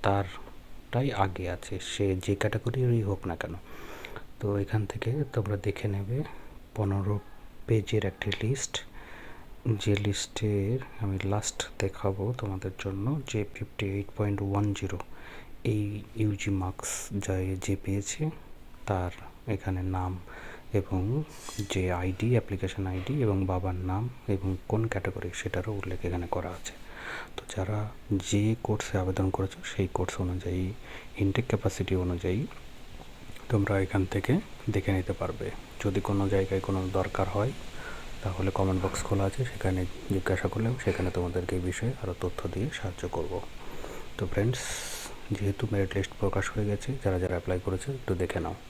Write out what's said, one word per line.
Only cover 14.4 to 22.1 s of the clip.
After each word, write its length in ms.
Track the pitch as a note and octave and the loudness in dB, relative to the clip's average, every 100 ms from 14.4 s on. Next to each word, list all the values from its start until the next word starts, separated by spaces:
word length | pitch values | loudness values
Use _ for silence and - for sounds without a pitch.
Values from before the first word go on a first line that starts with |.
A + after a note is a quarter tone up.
| G2 | 2
ওয়ান 160 | G2+ G#2 G2 | 4 2 2
জিরো 200 | F#2+ F#2 - - - - - - A#2+ | -2 -4 -6 -10 -12 -12 -12 -2 0
এই 100 | G#2+ G#2 G#2 - A2 | 2 0 -4 -8 2
ইউজি 300 | G#2+ G2 G#2 G2 | 2 2 2 2
মার্কস 300 | F#2 - - - - G2+ | 2 -2 -4 -6 -2 -2
যা 120 | G2 F#2 F#2+ F#2+ | 2 2 2 0
যে 80 | - G2 | 0 0
পেয়েছে, 400 | - G2+ G2 - D#3 - - - - - - | 2 0 0 0 -2 -2 -14 -14 -14 -10 0
তার 240 | F#2+ F2+ - - - - | 2 0 -4 -14 -10 -4
এখানে 260 | G2 - F#2 F#2 F#2 | -2 0 0 0 0
নাম 160 | F#2 F#2 - - - - - G#2 | 0 -4 -8 -12 -12 -12 0 0
এবং 220 | - F#2 G2+ C3+ D3+ - - - G2+ | 2 0 2 0 -2 -10 -8 -6 -2
যে 100 | G2 F2+ F2 | 0 2 2
আইডি, 280 | F#2 | 0